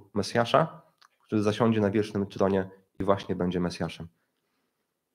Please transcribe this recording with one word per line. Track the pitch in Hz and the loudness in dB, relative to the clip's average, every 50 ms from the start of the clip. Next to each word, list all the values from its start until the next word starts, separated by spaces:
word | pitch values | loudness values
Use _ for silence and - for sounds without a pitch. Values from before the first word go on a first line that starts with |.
| - - - | -10 -8 -4
Mesjasza, | 101 95 - - 120 117 117 - 139 160 165 - - - _ _ _ _ _ _ _ | -4 -4 -2 0 0 2 4 4 4 4 2 -2 -10 -20 _ _ _ _ _ _ _
który | _ _ - 110 104 | _ _ -2 0 0
zasiądzie | 107 104 - 120 113 113 110 | 0 2 2 2 2 4 4
na | 104 101 | 2 2
wiecznym | 95 113 101 104 - 104 98 | 2 0 0 0 -2 -4 -4
tronie | 95 - - 101 95 98 98 95 95 - - _ _ _ - | -4 -2 0 0 2 2 0 0 -4 -8 -16 _ _ _ -4
i | 98 | -2
właśnie | 95 98 98 - - 95 | 0 0 0 -2 -4 -4
będzie | 90 90 90 87 90 | -2 -2 -2 0 0
Mesjaszem. | 90 87 85 - 87 82 - - 85 82 - _ _ _ _ _ _ _ _ _ _ _ _ _ _ _ _ _ _ _ _ | -2 -2 -4 -4 -6 -8 -8 -10 -14 -16 -18 _ _ _ _ _ _ _ _ _ _ _ _ _ _ _ _ _ _ _ _